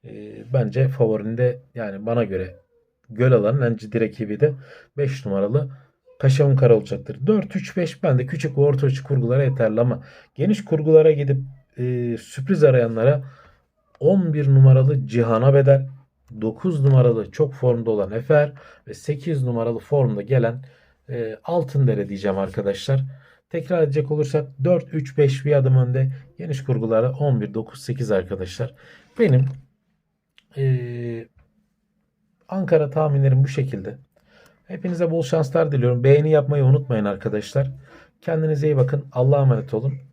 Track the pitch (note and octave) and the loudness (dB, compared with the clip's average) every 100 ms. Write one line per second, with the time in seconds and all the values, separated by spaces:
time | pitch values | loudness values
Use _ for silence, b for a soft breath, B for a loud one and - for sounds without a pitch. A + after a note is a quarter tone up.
0 | A#2+ G#2+ G#2 G#2+ A2 C3 A2 B2+ C3 - | -20 -18 -18 -18 -4 -2 -2 0 -2 0
1 | A2+ G#2+ G#2 A2+ B2 B2 _ A#2+ G#2+ G2 | 0 0 -4 -2 -2 -2 _ -12 -10 -8
2 | G#2+ A#2 G#2+ F#2+ F#2 - _ _ _ _ | -4 -2 -2 -4 -6 -12 _ _ _ _
3 | _ G#2+ B2+ B2 G#2 C#3 A#2+ A2 G#2+ A#2 | _ -2 2 4 2 0 -2 -4 -6 -4
4 | A2 - G#2 G#2 D3+ C3+ B B B - | -4 -4 -8 0 0 -2 B B B -6
5 | C#3 C3+ G#2 G2 G2+ C3 C#3 B B _ | -6 -6 -6 -4 0 -2 -4 B B _
6 | _ _ C3+ C3+ C#3+ C3+ C3 A2+ G2+ G2+ | _ _ 0 4 4 4 6 4 2 -10
7 | - - C#3 A3 - G3 G3 - E3 - | -10 -6 0 0 0 -6 -6 -6 -6 -4
8 | F3 B2+ B2+ D#3 D3+ C#3 C#3+ C3+ C#3 C3+ | 0 0 0 -6 -6 0 2 2 0 -2
9 | - C3+ A#2 B2+ C#3 - A2+ G#2+ B2 A2+ | -2 -2 0 2 0 0 0 2 0 -2
10 | B B B - E3+ G3+ - D#3+ D3+ D#3+ | B B B -4 -2 -2 -2 -2 6 6
11 | D#3 D3+ C#3 C3+ C3+ - _ - B2 B2 | 6 4 0 -2 -2 -16 _ -8 -6 -4
12 | A#2+ A2+ - - C3+ F3+ D3 B2+ A#2 A2+ | -4 -6 -10 -12 -4 4 4 4 2 0
13 | A#2+ C#3+ B B B B B _ _ _ | 0 0 B B B B B _ _ _
14 | C#3+ G3 E3+ D3+ C#3 C3+ C3+ C3 C3 C#3 | 0 2 0 0 4 6 8 8 4 0
15 | G#2 A2+ A#2 A2+ C3 C#3 C3+ C#3 - - | -2 -2 2 2 4 4 6 4 2 -14
16 | _ _ _ A2 A2 A2 F#3 D#3 C#3 C3+ | _ _ _ -6 -6 -4 -4 0 4 4
17 | B2 A2+ F#2+ - D3+ C3+ B2+ A#2 A2+ G#2+ | 4 2 -4 -2 -2 0 -2 0 -2 -2
18 | F#2+ G#2+ C3+ D3+ D3 C#3+ B B - A2 | -2 -6 2 2 2 -6 B B -20 -16
19 | - D3 E3+ D3 B2+ A#2 A2+ A2+ - D3 | -8 -8 -4 -4 -2 -2 -4 -6 -2 0
20 | B2 G#2 G2+ C3 A2+ A#2+ B B B B | 0 -2 0 0 0 -4 B B B B
21 | - B2 A2+ A2 - E3+ C#3 C#3 B2+ G#2+ | -12 -8 -8 -10 -4 -4 -2 0 2 0
22 | G2 G2 G2+ F#2+ G2 G#2+ G2+ G2 - C3+ | -4 -4 -4 -2 -4 -4 -4 -6 -2 -4
23 | C3+ B B B _ E3+ - F3 D3+ D3 | -4 B B B _ -10 -4 -2 0 0
24 | C#3 D3+ C#3+ D3+ C#3 - C#3 F3 - D#3+ | -2 -4 -2 -4 -6 -4 0 0 0 -8
25 | C3+ - C#3 C3+ D3 D3 C3 C3 B2 B2+ | -6 0 0 2 0 2 4 2 2 0
26 | C3 B B _ E3+ C#3 - A#2 A2 A2+ | -2 B B _ -8 -8 -4 -4 0 0
27 | B2 C3 D3 A#2+ G#2 G#2 A2 - - A#2 | 0 0 -2 0 -2 -6 -10 -14 -10 -8
28 | A2 G2+ F#2 F#2+ F#2 - B2 - B B | -2 -2 -2 -8 -10 -8 -10 -10 B B
29 | B - A3 B2+ C3 - - _ _ _ | B -2 2 4 2 -6 -18 _ _ _
30 | _ _ _ _ _ C#3 C3+ B2+ A#2+ A#2+ | _ _ _ _ _ -4 -2 -2 -4 -10
31 | A#2+ A2+ A#2 _ _ _ _ _ _ _ | -10 -10 -14 _ _ _ _ _ _ _
32 | _ _ _ _ _ F#3+ F3+ E3 D3 C#3+ | _ _ _ _ _ -6 0 2 2 -2
33 | D3+ C#3 C3+ C3 C3+ - C3 G#2 G2+ - | 0 2 2 2 2 -2 -6 -6 -10 -14
34 | _ _ b b b b _ F#3 F3+ E3+ | _ _ b b b b _ -10 -6 -2
35 | E3+ E3 D#3+ D#3+ C#3+ E3 D#3+ C#3 B2 B2 | -2 -2 -2 -2 0 0 0 0 0 2
36 | C3 C#3+ D3+ D#3 C3+ D3 C3 C3 - A2+ | 4 4 4 2 2 0 4 2 2 -2
37 | G#2 G2 A2+ G#2 G#2 C#3 C3+ C3 B B | -2 -4 -4 -6 -4 -4 -4 -6 B B
38 | B _ - E3 D#3 D3 D3+ C#3 C3 D3 | B _ -6 -2 -2 0 0 2 0 0
39 | - B2+ C3 C#3 C3+ A2+ - G#2+ C3+ - | -6 -2 2 4 4 2 -2 -4 -4 -8
40 | - | -14